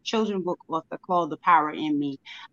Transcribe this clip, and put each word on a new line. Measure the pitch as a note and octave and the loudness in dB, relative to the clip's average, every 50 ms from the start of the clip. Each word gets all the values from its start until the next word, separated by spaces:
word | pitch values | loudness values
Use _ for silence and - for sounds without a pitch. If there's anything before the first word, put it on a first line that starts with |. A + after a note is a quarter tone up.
| - | -4
children | - - A3 A3 G#3 G3+ F#3+ | -2 0 0 0 0 -2 -2
book | E3+ F3 E3+ - _ - | -2 -4 -6 -6 _ -4
author | E3 D#3+ - - - - - | -4 -4 -4 -6 -12 -10 -4
called | - F#3 F3 E3+ D3+ | -2 0 0 0 -2
The | D#3 - | -4 -2
Power | - F3+ F3 D#3+ D3+ D3+ | 4 6 6 6 4 2
in | - F2+ D3+ D#3 D3+ C#3+ | -2 -4 -2 -2 0 0
Me. | C#3+ C#3+ C3+ - _ - - - - - | -2 -4 -6 -10 _ -18 -18 -18 -18 -10